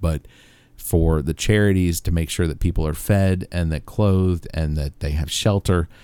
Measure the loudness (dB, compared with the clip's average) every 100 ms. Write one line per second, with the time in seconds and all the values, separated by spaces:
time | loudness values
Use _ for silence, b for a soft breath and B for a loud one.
0 | -4 -4 -8 b b b b b -2 2
1 | 4 2 0 -2 2 4 4 4 2 0
2 | -2 -2 -2 -2 -2 0 -2 0 -2 -4
3 | 0 2 2 0 -4 -4 -2 -2 -6 0
4 | 2 2 2 0 -4 -4 -2 -2 -4 -6
5 | -4 -4 -4 -2 0 0 2 0 0 B